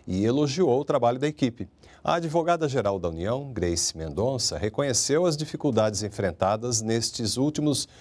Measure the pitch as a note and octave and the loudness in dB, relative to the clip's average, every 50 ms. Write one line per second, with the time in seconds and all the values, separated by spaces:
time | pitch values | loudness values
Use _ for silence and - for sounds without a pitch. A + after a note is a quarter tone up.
0 | - - F#2 F#2+ G#2 A2+ B2 C#3+ D3+ C#3 C3 F3 F#3 C#3+ A#2+ C3+ C#3+ - D3 C3+ | -8 -4 -2 2 2 2 2 2 0 0 0 2 2 4 4 2 2 0 2 2
1 | A#2+ A#2+ B2 C3 C#3+ D3+ D3+ - C#3+ A#2+ A2 - F#2+ - _ _ - - - - | 2 2 2 0 -2 -4 -2 0 -2 -2 -2 -4 -10 -14 _ _ -20 -20 -20 -6
2 | - - D#3+ F3 E3+ D#3 D3 E3+ D#3+ E3+ F3 E3 D#3+ C#3+ B2+ C3 G2 G2+ G2 F#2+ | -2 -2 0 0 0 0 0 0 2 2 2 2 2 0 0 0 0 0 0 0
3 | F2 E2+ E2 E2 F2 G#2 A#2+ C3+ C#3+ C#3 B2 G#2 F2 F2 F2 E2+ - - - E2 | -2 -4 -4 -4 -4 -2 -2 -4 -6 -8 -4 -2 0 0 0 0 -2 -4 -4 -6
4 | D#2+ D#2 C#2+ E2+ G#2+ C3 C3+ B2+ - - - - G2 G#2+ - - C#3+ C#3 A#2 - | -8 -6 -4 -2 -2 -2 -2 -2 -2 -4 -2 -2 -2 -2 -2 -2 -2 0 0 0
5 | - - C#3 D#3+ F3+ F3 D3+ D3 D3+ - - - - D3 A2+ A2 G#2+ A2 G#2 F#2+ | 2 2 2 2 2 2 0 0 -4 -6 -6 -2 -2 2 4 4 4 2 2 -2
6 | G#2+ G2 - - G2+ F#2 E2+ - F#2+ F#2+ G#2+ A2 A#2 B2 A#2+ A2 A2 A2 A2+ A#2 | -4 -6 -4 -2 -2 -2 0 0 2 2 2 0 -2 -2 -2 0 0 2 2 2
7 | A2 - - - A#2 G#2 F#2+ A#2+ C3+ D3+ D3+ - D3+ D3+ C3+ - - - - - | 0 -2 -4 -4 -4 -2 0 0 0 0 0 0 0 2 2 0 -2 -6 -10 -20